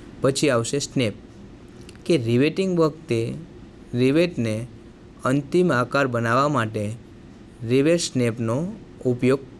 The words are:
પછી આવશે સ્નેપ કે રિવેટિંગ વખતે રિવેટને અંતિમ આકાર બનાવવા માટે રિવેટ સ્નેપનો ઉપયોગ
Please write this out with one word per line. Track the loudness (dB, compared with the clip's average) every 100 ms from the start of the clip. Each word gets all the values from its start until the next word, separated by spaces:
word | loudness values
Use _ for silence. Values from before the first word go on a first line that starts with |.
| -18 -2
પછી | -2 2 2
આવશે | 2 0 -4
સ્નેપ | -4 -2 -2 -4 -16 -20 -20 -20 -20 -20 -20 -16
કે | 0 0
રિવેટિંગ | 2 2 2 0 -2 2
વખતે | 2 0 -4 -2 -2 -6 -12 -18 -20 -20 -8
રિવેટને | 0 2 4 0 0 -4 -4 -8 -14 -20 -20 -20 -8
અંતિમ | -2 -2 0 2 2
આકાર | 2 0 0 0
બનાવવા | 0 2 2 2
માટે | 0 -2 -2 -6 -6 -14 -20 -20 -20 -20 -12 0
રિવેટ | 2 4 2
સ્નેપનો | 0 0 0 0 -2 -2 -4 -8 -16 -6
ઉપયોગ | -2 0 2 2 -2 -8